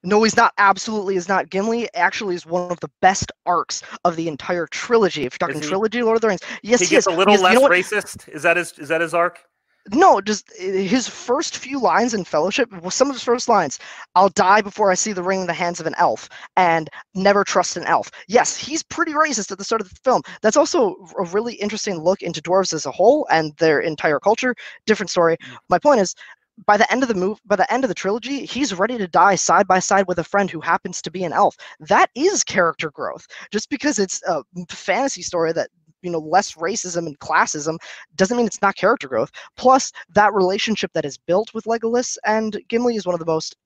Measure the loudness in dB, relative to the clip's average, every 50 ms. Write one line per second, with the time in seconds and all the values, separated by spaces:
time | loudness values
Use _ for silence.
0 | -2 2 2 2 2 2 4 4 2 2 4 4 4 4 4 2 -2 -6 -6 -4
1 | -4 -2 -4 -4 -2 0 -2 -2 -2 -2 -4 -2 -2 -2 -2 -2 -4 -6 -4 -2
2 | -2 -2 -2 -2 -6 -6 -6 -6 -6 -4 -4 -4 -4 -4 -8 -8 -8 -14 _ _
3 | 2 2 2 2 -4 -8 -10 _ _ 0 0 0 0 -2 -8 -12 -12 -14 -20 -2
4 | _ -2 -2 -2 -6 -6 -6 -8 -6 -6 -4 -4 -4 -6 -8 -12 -4 2 2 4
5 | 4 2 0 -2 -6 -8 -4 -4 -4 -4 -4 -6 -6 -4 -2 -2 -2 -2 -2 0
6 | 0 2 0 2 2 0 0 -2 -6 -12 -16 -14 -2 0 2 2 2 4 4 4
7 | 4 2 2 2 6 6 6 6 6 6 6 6 6 6 6 4 2 0 -4 -4
8 | -4 -6 -14 -18 -18 -16 -16 -2 0 2 2 2 -2 -6 -10 -16 -6 -4 -2 -2
9 | -2 -2 0 0 0 0 -2 -8 _ _ _ _ _ _ _ _ _ -4 2 4
10 | 6 6 6 4 2 -2 -4 -4 -6 _ _ -10 -8 -4 -2 -2 0 2 0 0
11 | 0 -2 -10 -14 -4 -2 -2 -2 -2 -4 -8 -12 -12 -8 -6 0 0 2 4 4
12 | 2 2 -2 -4 -6 -2 -2 0 0 0 0 -2 -2 -2 -4 -12 -10 -8 0 0
13 | 0 0 0 -6 0 0 0 0 2 2 2 2 2 0 -4 -10 -16 -18 -20 -20
14 | -20 _ _ 4 4 4 4 2 4 6 4 4 4 0 -2 0 2 2 2 2
15 | 0 -4 -4 -4 -2 -2 -2 -2 -2 -4 -4 -2 -2 -4 -4 -4 -6 -6 0 2
16 | 2 2 2 -2 -8 -18 -20 -20 -20 -4 _ 2 4 4 2 2 -2 -6 -14 -20
17 | -20 _ _ 0 2 4 4 4 2 2 0 0 0 0 -4 -6 -2 0 0 0
18 | -2 -4 -16 -20 -14 _ 2 2 2 2 -4 -8 -10 -8 -8 -8 -8 _ -4 -4
19 | -4 -2 0 0 0 0 0 -4 -6 -8 -10 -12 -6 -4 -2 -4 -4 -6 -14 -4
20 | _ 0 0 0 0 -4 -18 0 0 2 4 4 2 2 2 2 0 0 0 -6
21 | -16 -12 -6 -6 -6 -2 -2 -4 -4 -4 -8 -6 -8 -6 -6 -6 -6 -6 -6 -2
22 | 0 0 0 0 -2 -8 -8 -8 -4 0 2 2 2 0 -4 -6 -6 -8 -2 2
23 | 4 4 4 4 2 0 0 0 0 -2 -2 _ 2 4 4 2 0 -2 -4 -2
24 | 0 0 0 2 2 0 0 2 0 -4 -4 -4 -10 -20 -20 -14 _ -2 0 0
25 | 0 -4 0 2 4 4 2 0 -6 -18 -20 -20 _ _ 0 2 _ 4 4 4
26 | 2 0 -4 _ -18 -20 -20 _ _ _ _ -8 0 2 4 4 4 2 2 -2
27 | 0 0 0 -2 -2 -4 -4 _ _ _ 0 0 2 0 0 -2 -2 -2 -4 -4
28 | -4 -4 -4 -4 -6 -6 -8 -8 -8 -8 -4 -4 -4 -4 -2 -2 -2 -2 -2 -4
29 | -6 0 2 4 4 4 4 2 2 2 2 2 4 4 2 0 2 2 0 0
30 | 2 0 -2 -6 -6 -2 -2 -2 -2 -2 -4 -8 -4 -2 -2 -2 _ -8 -12 -10
31 | -12 -10 -8 -6 -6 -4 0 2 2 2 0 _ -20 -20 -20 _ -4 0 2 2
32 | 2 0 _ -2 0 0 0 0 -4 -4 0 0 0 0 -2 _ -8 -10 _ -8
33 | -8 -8 -8 -10 -16 _ -20 -20 -20 -8 -8 -8 -6 _ -10 -4 -2 -2 0 0
34 | -2 -4 -4 -8 -4 -4 -4 -4 -6 _ _ -16 -14 _ -16 -12 -4 -2 -2 0
35 | 0 -2 -4 -6 -10 -6 -4 -2 -2 -2 -2 -2 -4 -6 _ _ _ _ _ _
36 | -10 -6 -6 -6 -6 0 0 0 0 0 -8 -8 -6 -6 -6 -6 -8 -6 -6 -6
37 | -6 -6 -10 _ -8 -2 0 0 0 0 -2 -6 -6 -6 -6 -6 -10 -18 -20 -20
38 | -20 _ _ -2 -2 0 2 0 0 -2 -2 -2 -2 -2 -2 0 0 0 0 0
39 | -2 -6 -4 -4 -4 -4 _ -20 -20 -20 _ 0 4 4 4 4 4 -2 _ -16
40 | -20 _ _ 4 4 4 4 2 2 2 2 -2 -2 -2 -2 -4 -4 -4 _ -4
41 | -4 -4 -10 -12 _ 0 0 0 0 -2 -8 -12 -4 -4 -4 -2 -2 -2 -2 -2
42 | -2 -2 -8 -6 -2 0 0 0 0 -2 -6 -8 -10 _ -2 0 0 0 -2 -2
43 | -4 -4 -4 -4 -2 -2 -2 -2 -4 -8 -16 _ _